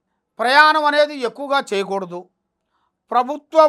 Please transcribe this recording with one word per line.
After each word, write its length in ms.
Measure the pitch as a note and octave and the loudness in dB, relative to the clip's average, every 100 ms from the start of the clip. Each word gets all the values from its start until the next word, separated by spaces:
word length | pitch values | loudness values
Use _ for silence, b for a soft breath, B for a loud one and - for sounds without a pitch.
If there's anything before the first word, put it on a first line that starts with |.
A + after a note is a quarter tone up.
| _ _ _ - | _ _ _ -6
ప్రయాణం 440 | A#3+ C#4+ D4+ D#4 D4 | 2 4 4 2 0
అనేది 260 | D4 D4 C#4+ A3+ | 0 0 -2 -8
ఎక్కువగా 300 | A3+ C#4 C#4 - | -8 -4 -4 -2
చేయకూడదు. 500 | G3 F#3+ G3 F3+ F3 - _ _ _ _ _ _ _ _ | -6 -4 -8 -8 -12 -16 _ _ _ _ _ _ _ _
ప్రభుత్వ 520 | A#3 B3 D4 _ D#4+ | -2 -2 -8 _ 2